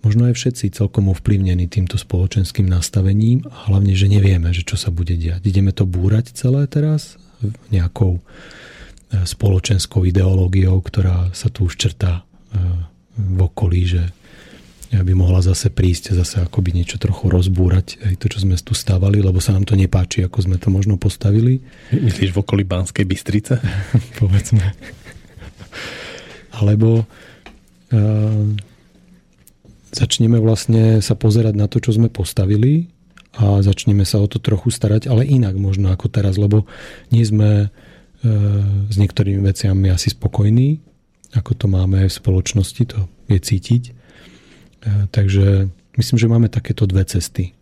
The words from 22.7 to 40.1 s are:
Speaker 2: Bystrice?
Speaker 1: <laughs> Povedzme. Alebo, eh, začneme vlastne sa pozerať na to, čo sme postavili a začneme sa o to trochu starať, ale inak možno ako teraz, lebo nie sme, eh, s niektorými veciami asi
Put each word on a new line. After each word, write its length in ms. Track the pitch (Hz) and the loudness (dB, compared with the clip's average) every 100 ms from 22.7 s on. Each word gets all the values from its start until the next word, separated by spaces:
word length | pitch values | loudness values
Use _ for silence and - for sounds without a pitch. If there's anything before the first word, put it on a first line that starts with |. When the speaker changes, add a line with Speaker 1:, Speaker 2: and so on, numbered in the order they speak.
| 90 92 - 95 | -4 -4 -4 -2
Speaker 2:
Bystrice? 560 | 92 - 104 - 127 90 95 - | -4 -2 -4 -2 -4 -2 -6 -2
Speaker 1:
<laughs> 300 | 117 - - | -2 -4 -4
Povedzme. 560 | 101 98 - 110 95 - - - - - - - - - - - - - - - - - - | 0 0 2 0 0 -6 -18 -20 -20 -20 -20 -20 -20 -20 -20 -16 -16 -16 -18 -18 -20 -20 -20
Alebo, 560 | 113 101 107 113 113 113 - - - - - _ _ _ 113 | -2 0 2 2 2 -2 -12 -20 -20 -20 -20 _ _ _ 0
eh, 480 | 104 107 107 107 104 104 - _ _ _ _ - _ _ _ _ _ - _ 127 | 0 0 0 0 -2 -4 -10 _ _ _ _ -20 _ _ _ _ _ -20 _ -2
začneme 440 | 123 - 113 117 | 0 4 4 4
vlastne 560 | 110 110 - 113 110 110 | 4 2 2 4 4 4
sa 160 | - 110 | 2 0
pozerať 400 | 113 107 110 104 | 2 4 2 0
na 160 | 104 | 0
to, 80 | 123 | 0
čo 160 | - 107 | 0 2
sme 160 | 113 | 2
postavili 800 | - 90 - 95 104 123 156 170 _ _ _ _ - | 0 -4 -2 0 2 2 2 -2 _ _ _ _ 0
a 240 | 101 101 | 2 4
začneme 400 | 98 101 - 101 | 2 2 2 2
sa 160 | 95 107 | 2 0
o 80 | 101 | 0
to 160 | 104 | -2
trochu 320 | - 104 120 - | -2 -2 -2 -2
starať, 320 | 104 107 131 | 0 0 2
ale 160 | 113 | 0
inak 320 | 139 135 104 95 | 2 2 2 -2
možno 360 | 98 95 98 92 | -2 0 0 0
ako 160 | - | -2
teraz, 240 | - 98 95 | -2 0 0
lebo 320 | 104 107 101 - - - - 117 | 2 2 0 -12 -20 -20 0 0
nie 80 | |
sme, 480 | 110 107 104 104 104 | 2 2 2 2 0
eh, 580 | - - - _ _ 117 107 104 101 101 101 101 | -6 -20 -20 _ _ -2 0 0 0 0 -2 -2
s 40 | 101 | 0
niektorými 400 | 101 - 98 98 | 0 2 0 2
veciami 480 | 98 - 98 95 95 | 0 0 0 2 2
asi 240 | 90 - | 2 -2